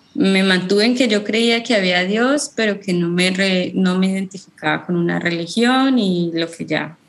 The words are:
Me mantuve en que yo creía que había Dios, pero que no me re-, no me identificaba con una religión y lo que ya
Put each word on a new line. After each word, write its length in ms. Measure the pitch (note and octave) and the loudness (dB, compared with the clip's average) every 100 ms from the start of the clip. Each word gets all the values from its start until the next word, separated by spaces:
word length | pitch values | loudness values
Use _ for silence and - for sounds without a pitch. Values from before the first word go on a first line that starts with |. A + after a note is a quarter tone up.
| _ | _
Me 280 | - F#3+ F#3+ | -2 2 2
mantuve 440 | F#3+ F#3 F3+ G3+ A3+ | 2 2 2 2 2
en 80 | B3 | 2
que 120 | B3+ | 2
yo 160 | G#3 | 0
creía 380 | G#3 A3 A#3 A#3 | 0 0 2 0
que 120 | A#3 A3 | 0 0
había 260 | F#3 F3+ | 2 0
Dios, 460 | F3+ A3 B3 D4 - - | 0 0 0 0 -2 -4
pero 240 | A3 G3+ | -2 -2
que 140 | G3 | -2
no 140 | F3 E3+ | -2 0
me 220 | F3 F#3 | 0 0
re-, 420 | F#3 G3 F#3 F3+ | 0 0 0 -2
no 240 | F#3 F#3 F#3 | 0 0 2
me 100 | F#3+ | 0
identificaba 800 | F#3+ F#3+ F3+ - - D#3 D3+ - | 0 -6 -10 -20 -8 -4 -4 -2
con 100 | F3 | -2
una 220 | E3+ F3 | 0 -2
religión 800 | F3 E3+ E3+ A3+ A#3 C4 C4+ B3+ | -2 -4 -4 0 2 2 2 2
y 320 | G3 F3 F3 | 2 0 -2
lo 180 | E3 E3 | -2 -6
que 140 | - | -8
ya 320 | D#3+ D3+ D3+ E3 | -6 -6 -6 -12